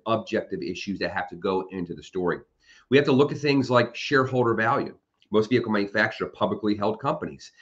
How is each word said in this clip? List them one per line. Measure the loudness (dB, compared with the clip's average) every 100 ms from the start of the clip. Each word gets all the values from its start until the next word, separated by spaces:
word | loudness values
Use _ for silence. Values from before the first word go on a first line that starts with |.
| -2
objective | -4 -2 -4 -4 -6
issues | -6 -8 -6 -4
that | -4
have | -4 -8
to | -6
go | -2 -2 -2
into | -8 -8 -10
the |
story. | -10 -4 -2 -2 -8 _ _ -18 2
We | 2
have | 4
to |
look | 4 2
at | 2
things | 0 2 4
like | 2 2 -2
shareholder | 0 2 2 2 2 2
value. | 2 0 -2 -10 _ _ -2
Most | 2 4
vehicle | 2 2
manufacturers | 0 0 2 0 0 -6
are |
publicly | -2 -2 0 0 0
held | 0 -2
companies. | -2 -4 -6 -10 -18 _